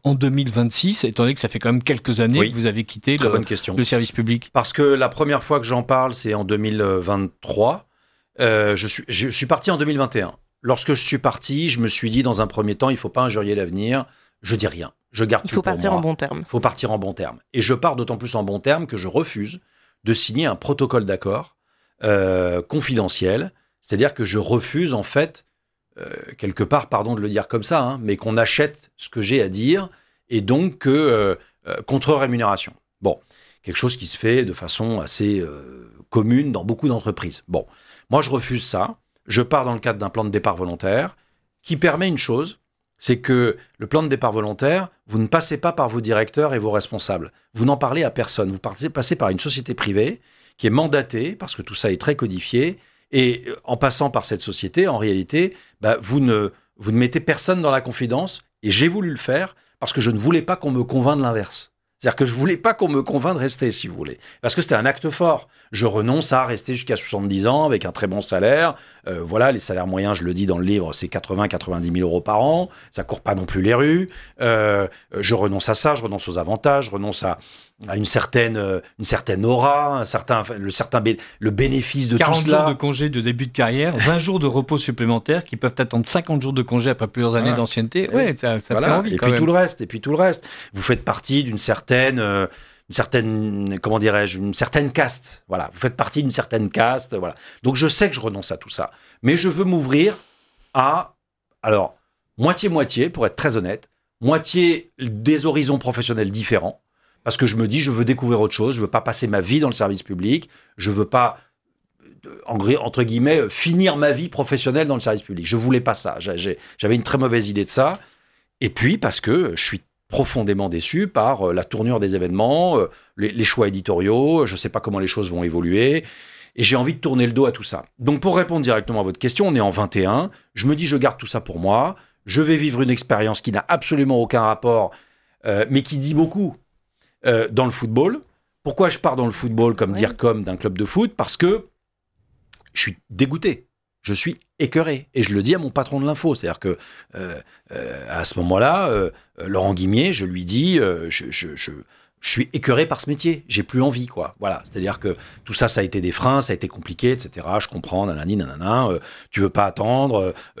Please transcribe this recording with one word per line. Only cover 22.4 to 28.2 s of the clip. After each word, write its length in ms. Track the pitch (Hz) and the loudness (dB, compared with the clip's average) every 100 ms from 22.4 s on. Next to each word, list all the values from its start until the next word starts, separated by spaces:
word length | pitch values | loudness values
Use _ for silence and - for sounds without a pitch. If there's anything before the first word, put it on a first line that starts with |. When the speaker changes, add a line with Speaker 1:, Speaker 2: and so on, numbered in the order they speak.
| 90 87 | 2 0
Speaker 2:
confidentiel. 880 | 87 151 135 123 92 - 92 107 185 - _ _ | -2 -4 0 0 0 0 0 0 -2 -10 _ _
C'est-à-dire 340 | - 101 139 | -4 0 0
que 100 | - | 0
je 140 | 104 104 | -2 -2
refuse, 560 | 92 117 120 147 175 | 0 0 0 -2 -2
en 80 | 120 | -2
fait, 420 | 98 143 160 - - _ _ _ _ - | -2 0 0 -2 -20 _ _ _ _ -16
euh, 60 | - - - - | -14 -12 -14 -8
quelque 260 | 101 92 | -6 -2
part, 260 | 101 143 - | 0 0 0
pardon 260 | 110 104 | -2 -2
de 60 | 113 | -2
le 80 | 104 | -2
dire 200 | 104 101 | -2 -2
comme 140 | 120 | -2
ça, 180 | 104 165 | 0 0
hein, 160 | 127 135 | 0 -4
mais 160 | 107 | -2
qu'on 200 | 101 | -2